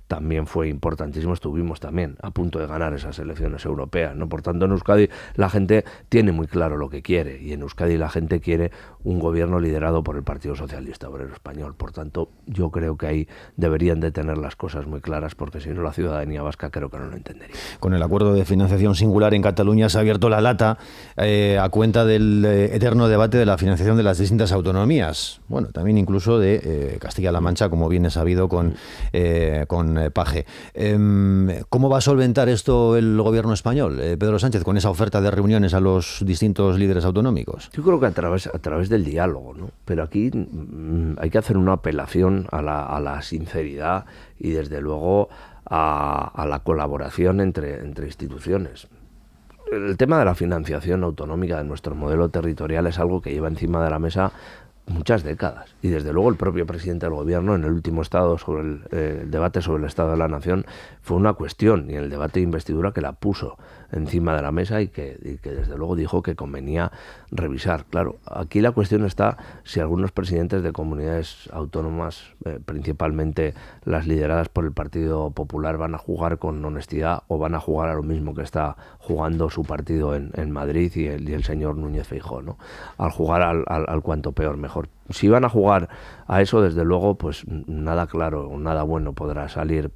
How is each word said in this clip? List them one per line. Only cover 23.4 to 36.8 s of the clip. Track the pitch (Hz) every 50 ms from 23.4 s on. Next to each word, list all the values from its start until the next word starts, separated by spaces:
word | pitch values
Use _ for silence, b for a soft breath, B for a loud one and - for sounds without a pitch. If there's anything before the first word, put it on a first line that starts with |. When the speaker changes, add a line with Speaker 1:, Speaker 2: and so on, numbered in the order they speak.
| 117
Speaker 2:
la | 101 98 80
financiación | 92 95 95 78 90 107 110 113
de | 110
las | 101 90
distintas | 80 101 92 98 101 110 87
autonomías. | 95 98 85 92 92 95 104 123 165 143 92 78 78 - - - - - - -
Bueno, | - 135 - -
también | - - 85 104 107 107
incluso | 98 90 98 98 85 110 117 113
de, | 98 95 104 - -
eh, | 78 80 73 71 67 53 -
Castilla-La | - - - - 92 90 87 85 85
Mancha, | 87 90 - 107 95
como | 82 82 82 80
bien | 87 90 87
es | 82 -
sabido, | 85 80 87 90 90 92 87
con, | 87 87 85 85 B B B B B B B B -
eh, | 87 87 85 85 85 82 78 76 76 76 -
con, | 90 87 82 80 80 80
eh, | 80 76
Paje. | - 92 87 76 73 80 - B B B B B B
Em, | - 104 104 104 104 104 104 101 98 98 98 98 95 95 95 87 - - -
¿cómo | - 123 135 139
va | 135 135
a |
solventar | 120 139 143 131 131 123 113 139 127 120
esto | 123 110 - - 127 120 117 113 113
el | 117 113 110 107 107
gobierno | 104 110 110 113 110 113 107
español, | 98 - 117 123 147 135 82 69 64
eh, | 67 82 87
Pedro | 80 104 107 107 98
Sánchez, | 101 131 110 101 85
con | - 95 101
esa | 90 104
oferta | 90 85 110 107 - 104
de | 98 101
reuniones | 98 101 98 104 110 107 101 92 90
a | 95
los | 95 95 92 92 87 - - - 101
distintos | 95 90 80 110 107 95 - 98 98 90
líderes | 95